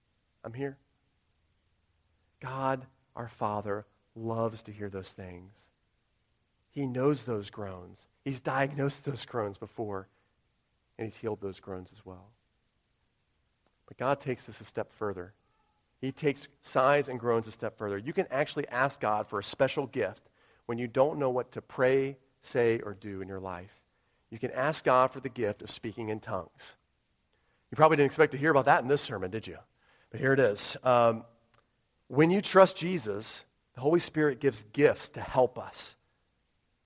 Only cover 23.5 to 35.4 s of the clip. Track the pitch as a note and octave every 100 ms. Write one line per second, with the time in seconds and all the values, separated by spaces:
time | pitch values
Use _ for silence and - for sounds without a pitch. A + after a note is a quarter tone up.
23.5 | F2+ F#2+ _ _ _ _ _ - A2+ B2+
24.5 | B2+ C#3 D#3 D3+ B2+ C3 C#3 C3 A#2+ G#2
25.5 | G#2 G#2+ - A2+ G#2 G#2+ G#2+ - G2 D#2+
26.5 | - - - _ _ _ _ _ _ _
27.5 | _ - - D#3 D3+ C#3 C#3+ D#3 D#3 D3+
28.5 | C#3 B2+ D#3+ B2 C#3+ - G#2+ F#2 A2 G2
29.5 | E2 - _ _ _ _ - C3+ C3+ A#2+
30.5 | G#2 - - B2+ A#2+ A#2 A2+ - _ _
31.5 | _ _ _ _ _ - B2+ D#3+ G3 -
32.5 | F#3+ F#3+ - E3 F3+ A2 G2+ A2 - -
33.5 | _ _ - C3+ E3+ - D#3 D3+ A#2+ C#3
34.5 | A2+ - - C#3+ G#2 - - - C3+